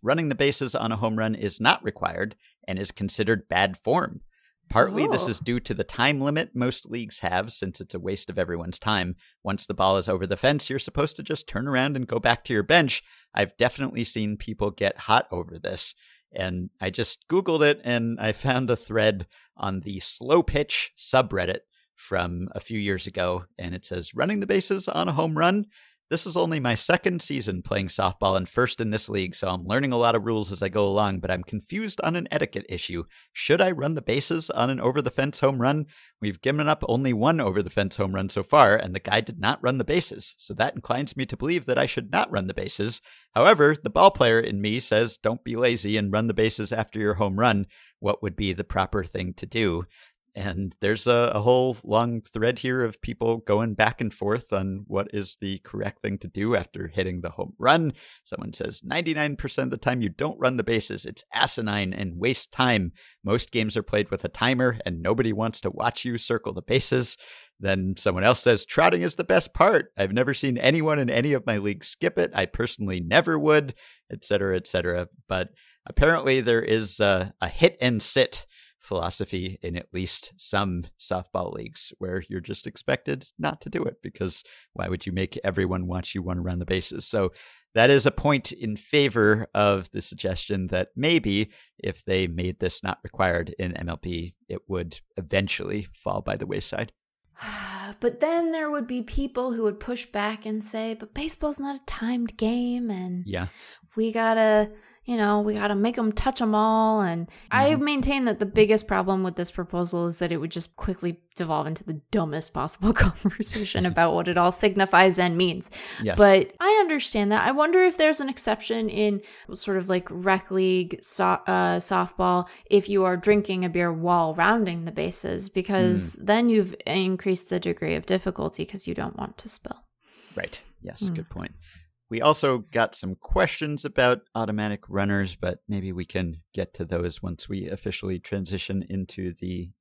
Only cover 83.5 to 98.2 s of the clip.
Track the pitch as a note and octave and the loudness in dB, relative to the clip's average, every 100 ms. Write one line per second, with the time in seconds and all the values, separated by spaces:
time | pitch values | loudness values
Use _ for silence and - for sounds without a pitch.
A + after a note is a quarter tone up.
83.5 | D#3 - E3 - - - - F#2+ - - | -6 -8 -6 -6 -8 -12 -6 -6 -6 -10
84.5 | - _ - F2+ F2+ - F2+ F#2+ - G2 | -20 _ -8 -6 -6 -4 -4 -4 -4 -2
85.5 | F#2 F#2 F#2 F2+ F2+ F#2 G2 F2+ F2+ F2 | 0 0 -2 -4 -4 -6 -6 -4 -4 -2
86.5 | F2+ E2 F#2+ - - - A2 F#2 - - | -2 0 -2 -2 -6 -4 0 0 -4 -20
87.5 | - _ A2 B2 C#3 - - D3 C#3 - | -20 _ 6 8 8 6 2 0 0 -2
88.5 | - A2 G#2+ - D3+ C#3 A2+ G#2+ G#2+ - | -8 -6 -6 0 2 4 6 6 6 2
89.5 | G2+ G#2 G2 F2+ G2+ - - F#2 F#2 - | 2 4 4 0 -10 -10 -6 -4 -4 -4
90.5 | G2 F#2 F2+ - - D3 E3 G#2+ G2+ G#2+ | -4 -2 -2 -4 -2 2 2 2 0 0
91.5 | _ _ _ - - - F#2+ F#2 E2+ F2+ | _ _ _ -8 -6 -2 0 0 -2 -4
92.5 | F2 F2+ - G2 - - - F#2+ E2+ E2 | -2 -4 -4 -6 -8 -6 0 2 2 -2
93.5 | - F2+ E2+ E2+ D#2+ F2+ E2+ F2 - - | -6 -6 -6 -8 -8 -6 -6 -8 -14 -12
94.5 | F#2 - F#2+ E2+ - - - E2 G2 G2 | -12 -6 -6 -6 -12 -16 -14 -2 -2 0
95.5 | - F#2+ G#2 G2+ - - - - G1+ G2 | -4 -4 -6 -8 -10 -6 -4 -4 -6 -4
96.5 | - - - A2 _ _ _ _ - G#3+ | -6 -6 -6 -8 _ _ _ _ -16 -12
97.5 | G#3 G3 G3 G3 - A#3+ A#3+ | -10 -10 -10 -12 -4 -4 0